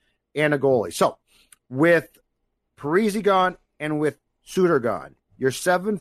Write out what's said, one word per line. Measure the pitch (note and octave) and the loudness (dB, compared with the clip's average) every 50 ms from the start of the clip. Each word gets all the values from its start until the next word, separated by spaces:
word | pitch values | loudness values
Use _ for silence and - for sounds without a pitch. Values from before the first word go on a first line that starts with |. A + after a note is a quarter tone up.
| _ _ _ _ _ _ - | _ _ _ _ _ _ -4
and | C#3+ D#3 D3+ D3+ | -2 0 0 0
a | |
goalie. | C#3 C3 C#3 C3 A#2 G2 F2 - | 0 2 2 2 2 0 -4 -2
So | - F#3 C3+ - - _ _ _ _ _ _ - _ _ _ | -2 -2 -2 -2 -6 _ _ _ _ _ _ -20 _ _ _
with | B2 C3 D#3+ E3+ E3+ D#3+ - - _ _ _ _ _ _ _ _ _ _ _ _ _ | -2 0 2 4 4 2 0 -4 _ _ _ _ _ _ _ _ _ _ _ _ _
Parise | _ - C#3+ E3 G3 A3+ G#3 F#3+ A3+ | _ -6 -2 0 0 0 0 -2 0
gone | F3+ G3+ G3 F#3 F#3 F3+ F3 - _ _ _ _ | 0 2 2 2 2 0 -2 -8 _ _ _ _
and | D3+ D3+ D3+ D3+ | -8 -6 -4 -2
with | D3+ C#3+ C3 - _ _ _ _ _ | -2 -2 -4 -6 _ _ _ _ _
Suter | - - F3+ F#3 E3+ D#3+ C3 | -6 0 0 2 2 2 2
gone, | A#2 A2+ G2 E2 C2+ C#2+ - _ _ _ _ | 0 -2 -4 -6 -10 -16 -20 _ _ _ _
your | - C3 C3+ | -4 -2 -2
seven | B2+ - - F3+ F3+ F3+ F3+ G#3+ G#3 E3+ | -2 -2 -2 0 0 0 0 -4 -6 -6